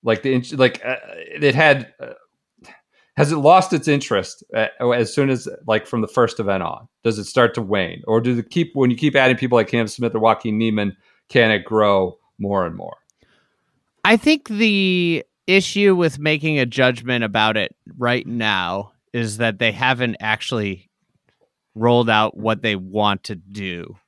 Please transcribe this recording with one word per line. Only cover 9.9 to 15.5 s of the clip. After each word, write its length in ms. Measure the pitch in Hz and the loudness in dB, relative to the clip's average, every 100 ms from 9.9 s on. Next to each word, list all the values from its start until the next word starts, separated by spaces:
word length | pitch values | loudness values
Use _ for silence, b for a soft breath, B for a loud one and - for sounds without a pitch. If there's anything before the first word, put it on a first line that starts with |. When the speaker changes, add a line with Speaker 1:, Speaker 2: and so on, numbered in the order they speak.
| - 117 113 | -4 -4 2
Speaker 1:
or 40 | |
Joaquin 380 | 110 110 117 107 | 2 2 -2 -2
Niemann, 380 | 113 107 101 98 _ _ _ | 0 0 -4 -6 _ _ _
can 240 | 131 113 | 2 4
it 140 | 104 - | 2 0
grow 520 | 110 104 98 92 - _ _ | 2 4 2 0 -6 _ _
more 280 | 98 98 87 | -4 -2 -2
and 100 | 87 | -6
more? 200 | 50 - _ _ _ _ _ _ _ _ _ _ 185 | -14 -18 _ _ _ _ _ _ _ _ _ _ 2
Speaker 2:
I 100 | 220 | 2
think 320 | 302 302 - | 4 0 -2
the 800 | 208 226 202 190 180 175 165 - _ | 0 2 2 2 2 0 -2 -6 _
issue 480 | - | 2